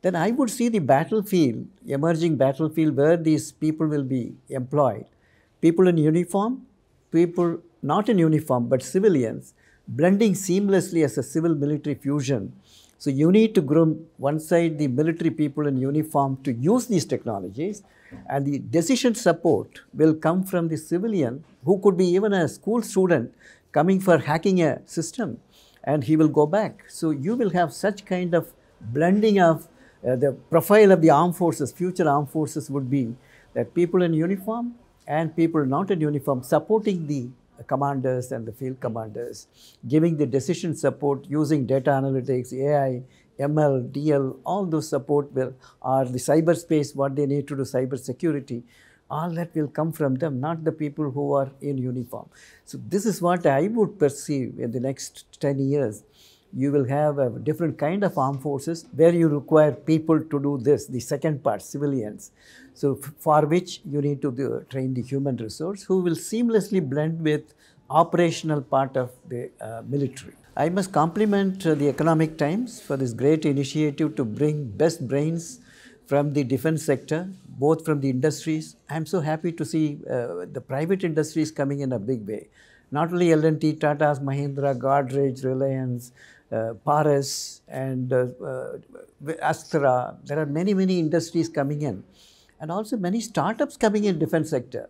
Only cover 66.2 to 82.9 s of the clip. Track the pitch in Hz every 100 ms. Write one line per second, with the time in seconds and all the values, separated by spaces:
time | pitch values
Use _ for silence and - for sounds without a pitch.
66.2 | - 220 240 220 - 190 143 139 156 165
67.2 | 156 151 - _ _ _ _ 147 170 170
68.2 | 175 165 160 147 131 135 135 131 123 -
69.2 | - 120 123 _ 110 113 113 143 135 -
70.2 | - - _ - 151 185 185 151 165 185
71.2 | 214 202 196 190 165 151 143 131 160 160
72.2 | 156 160 147 190 247 - - 139 131 110
73.2 | 135 156 156 139 135 156 151 143 156 156
74.2 | 120 110 151 151 135 98 160 160 127 135
75.2 | 151 165 165 - - - - - _ 143
76.2 | 147 143 131 127 160 160 - 131 - 156
77.2 | 185 190 - - 139 160 160 147 135 127
78.2 | 156 151 160 156 156 - _ 156 156 190
79.2 | 151 156 175 165 156 160 151 147 - 123
80.2 | 120 87 90 135 - 131 160 190 180 156
81.2 | 151 165 151 - 139 143 135 123 101 127
82.2 | 101 107 - _ _ _ _